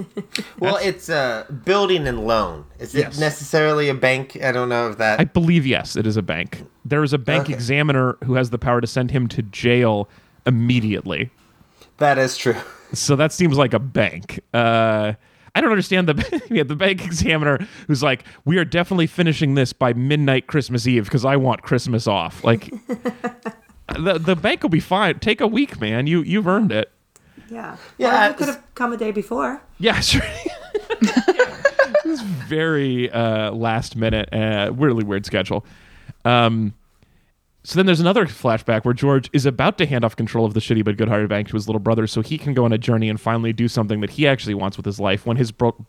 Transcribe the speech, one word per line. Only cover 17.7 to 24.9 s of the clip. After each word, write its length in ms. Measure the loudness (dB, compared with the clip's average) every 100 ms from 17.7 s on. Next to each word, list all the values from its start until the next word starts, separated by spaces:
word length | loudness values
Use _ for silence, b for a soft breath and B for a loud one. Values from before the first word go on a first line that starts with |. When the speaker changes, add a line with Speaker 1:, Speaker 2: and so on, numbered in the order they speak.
| B -4
Speaker 2:
who's 160 | 0
like, 200 | 0 -2 B B 0
"We 140 | 0
are 60 | 2
definitely 420 | 0 0 0 0
finishing 480 | 2 0 2 2 2
this 180 | 0
by 200 | 0 0
midnight 520 | 0 0 2 2 0 0
Christmas 400 | -2 -2 -2 2
Eve 240 | 0 2
'cause 160 | 0 2
I 120 | 2
want 260 | 2 -2
Christmas 420 | 0 -2 0 -2 0
off." 380 | 0 -2 -2
Like, 260 | 2 2 0 -14 -8
<laughs> 1080 | -6 -6 -6 -10 -10 -12 -14 _ -20 -10 -2
the, 220 | 0 0
the 160 | 0 0
bank 260 | 0 0
will 80 | 0
be 100 | 0
fine. 380 | 0